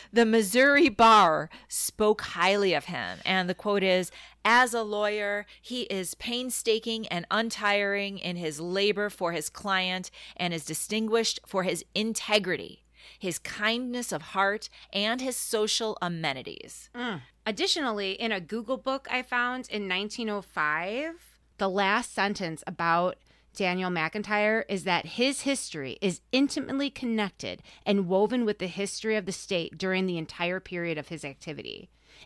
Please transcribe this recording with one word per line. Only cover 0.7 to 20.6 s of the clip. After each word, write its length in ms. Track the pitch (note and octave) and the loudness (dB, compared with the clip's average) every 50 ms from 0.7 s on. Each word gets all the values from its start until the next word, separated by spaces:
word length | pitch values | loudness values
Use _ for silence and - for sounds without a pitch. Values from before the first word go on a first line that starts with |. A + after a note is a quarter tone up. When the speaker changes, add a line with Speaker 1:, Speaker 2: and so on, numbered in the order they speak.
| C#4+ C#4+ D#4+ C4+ | 8 6 6 6
Speaker 1:
bar 640 | G3+ - A3+ A3+ A3 G#3+ F#3+ E3 D#3 D3+ D3+ - - - - - | 6 8 8 10 10 10 10 8 6 2 0 -4 -10 -16 -12 -6
spoke 540 | - - - - - - G#3+ G#3+ A3 - | -4 -2 -2 -2 0 2 4 4 4 4
highly 520 | - - - F3+ F3 F#3+ G3+ G#3 G3+ F#3+ D#3+ | 0 -6 -2 2 2 4 4 4 4 2 2
of 120 | C#3+ - | 0 -2
him. 320 | - E3+ B2 G#2 F2+ F#2 - - | -4 -6 -6 -6 -6 -8 -6 -2
And 240 | - F#3+ F#3 F3+ F3+ | 0 0 0 0 0
the 60 | F#3 | -4
quote 280 | - - G#3 G3+ G3+ | -2 -2 0 0 2
is, 280 | F#3+ F#3+ F3+ F#3 F3+ - - - - - - _ - | 4 4 2 2 0 -2 -8 -16 -20 -20 -10 _ 2
"As 300 | G#3+ A#3 B3 B3+ A#3+ A#3 | 6 6 6 6 4 2
a 80 | A#3 | -2
lawyer, 640 | A3 G#3 G#3 G#3 G#3 G#3 G#3 G#3+ G3+ G3+ G3+ G#3 G#3 - - - | -2 -2 -2 0 0 0 0 -2 -2 -2 -2 -4 -6 -8 -16 -20
he 200 | - - A#3+ B3 | -12 -8 -8 -6
is 320 | - - G3 F#3+ F3+ - - | -4 -4 -4 -4 -4 -6 -8
painstaking 920 | - - A#3 A#3+ B3 B3+ B3+ - - - A3+ A3 A3 A3 A#3 A3+ A3 A3 - | -8 -8 -6 -6 -4 -4 -4 -4 -2 2 2 2 2 0 -2 -6 -4 -4 -6
and 180 | F3 F3 E3 - | -6 -6 -4 -2
untiring 880 | F#3+ G#3+ A3+ A3+ - - G#3+ G3+ G3+ G3+ G3+ G3 G3+ G3+ G3+ G3 G3 - | 0 0 0 0 -2 0 2 2 2 2 2 0 0 -2 -2 -4 -6 -6
in 180 | - F3 F3 | -6 -6 -4
his 240 | F3 E3+ D#3 C#3+ D3 | -4 -4 -4 -4 -4
labor 480 | E3+ F3 F#3 G3 G3+ G#3 G3 G3 G#3 G#3 | -4 -2 0 2 2 2 2 2 -2 -4
for 240 | - - F#3 E3+ | -4 -2 -2 -2
his 160 | E3+ D#3+ D#3 - | -2 -2 -4 -6
client 600 | - - - G3+ F#3+ F#3 F#3 F#3 F#3 F#3 F#3 - - - - - - | -8 -6 -4 0 0 0 0 0 -2 -4 -6 -10 -14 -18 -18 -14 -8
and 160 | - F3+ F3 | -4 -4 -2
is 120 | E3+ D#3+ - | -2 -4 -4
distinguished 760 | - D#3+ - - - G#3+ A3 A3 G#3+ A3 A3+ A3 A3 - - - | -6 -6 -6 -4 -2 -2 -2 0 2 2 2 2 2 -2 -6 -6
for 160 | - - F#3+ | -4 -2 -2
his 220 | F3+ F3+ E3+ E3 - _ - | 0 0 -2 -2 -4 _ -4
integrity, 880 | G3 G#3+ A3+ G#3+ - - - G#3 G#3+ F#3+ F#3 E3 B2 F2 - - - _ _ _ - - - - - | -2 -2 -2 -2 -4 0 2 2 2 2 2 -2 -2 -4 -8 -14 -20 _ _ _ -20 -20 -20 -14 -8
his 200 | - F3+ - - | -6 -6 -6 -6
kindness 760 | - - - - G#3 A3 A#3 A#3+ B3+ B3 A#3+ - - - | -8 -10 -6 -2 0 0 0 -2 -4 -4 -6 -6 -4 -4
of 100 | F3 C#3+ | -6 -6
heart, 460 | D#3+ - - F#3+ G3 G3 G#3 G#3+ - - - - - - | -6 -4 0 2 2 2 0 -2 -6 -12 -18 -20 -12 -6
and 280 | - G3 G#3 A3 A#3+ B3+ | -4 -2 0 0 -2 -2
his 160 | C4 C4+ B3 | -4 -4 -4
social 600 | - - - - G#3+ G#3+ G#3+ - - A#3 A3 - - | -4 -2 -2 0 0 2 2 0 0 -2 -2 -2 -2
amenities." 880 | F3+ F3 E3+ D#3+ D#3+ D3 C3 C3 A#2 - - - - - - - - - - | -4 -4 -2 -2 -2 -2 -4 -4 -8 -12 -12 -14 -14 -16 -18 -18 -18 -14 -10
Speaker 2:
Mm. 280 | A#3+ B3 A#3+ F#3+ C#3 B2 - _ _ - | -6 -6 -4 -6 -6 -10 -14 _ _ -6
Additionally, 680 | A3 G#3 - F4 - - F4 C#4+ B3 G#3+ G#3 G3 F#3+ | -4 -2 -2 0 0 0 0 -2 -2 -2 -2 -2 -4
in 180 | F#3+ - A#3 A3+ | -4 -2 -2 -2
a 100 | G#3+ F#3+ | -2 -4
Google 360 | E3+ C#3 G#3+ A#3 G#3+ A3 C4 | -4 -6 -8 -6 -4 -4 -6
book 320 | G#3 - C4+ C4 C4+ - - | -4 -2 -4 -4 -4 -4 -4
I 120 | B3 B3+ | -4 -4
found 460 | B3 - B3+ B3 A#3+ B3 B3+ B3+ A#3+ - | -4 -2 -2 0 0 0 -2 -6 -6 -6
in 200 | - G#3+ G3+ F#3+ | -6 -4 -2 -2
nineteen 400 | F3+ F#3 G#3 G#3+ - - A3+ G#3+ | -2 -2 -4 -4 -6 -6 -4 -4
oh 140 | G#3 G3+ | -4 -4
five, 720 | F3+ - - F3 | -6 -6 -4 -2